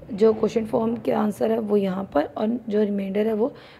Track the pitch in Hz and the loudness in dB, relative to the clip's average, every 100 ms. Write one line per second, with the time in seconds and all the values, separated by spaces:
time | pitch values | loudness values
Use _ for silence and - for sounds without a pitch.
0 | - 190 220 220 214 226 214 240 226 233 | -12 2 4 4 0 0 0 0 0 -2
1 | 254 226 214 202 233 226 208 208 190 190 | -2 0 0 0 0 0 2 2 2 -2
2 | 196 285 - - 220 240 220 208 208 202 | -2 -2 -2 -2 -2 -2 -2 0 0 -2
3 | 196 202 220 214 262 - - | -2 -2 0 0 -2 -4 -18